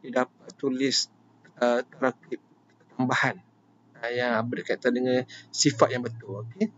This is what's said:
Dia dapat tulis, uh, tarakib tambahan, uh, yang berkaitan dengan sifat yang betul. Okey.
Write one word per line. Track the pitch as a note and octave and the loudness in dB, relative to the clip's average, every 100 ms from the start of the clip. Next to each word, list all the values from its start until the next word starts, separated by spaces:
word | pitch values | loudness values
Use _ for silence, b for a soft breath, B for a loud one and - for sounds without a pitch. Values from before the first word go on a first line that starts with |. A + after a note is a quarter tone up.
Dia | C3+ B2+ B2+ | -2 -2 -2
dapat | _ - - | _ -20 -6
tulis, | C#3 B2+ C3+ - - _ _ _ - - | -4 0 0 0 -2 _ _ _ -20 -2
uh, | B2 A#2+ | 0 0
tarakib | - - C3 - - - _ _ _ _ _ | -2 -2 -2 -2 -12 -12 _ _ _ _ _
tambahan, | - B2+ B2 C3 F#2+ - _ _ _ _ - | -4 0 2 0 -2 -14 _ _ _ _ -10
uh, | A#2 | -6
yang | A#2+ B2 A2+ A#2 | -2 0 0 0
berkaitan | B2 - G2+ B2+ | -4 -4 0 2
dengan | B2 B2+ B2+ B2+ B B | 2 2 2 0 B B
sifat | - D3 A#2+ - B2 | 2 2 6 4 4
yang | |
betul. | A#2+ A#2 - G2+ | -4 -10 -12 -12
Okey. | A#2 F#3+ G#3+ | -12 -2 -2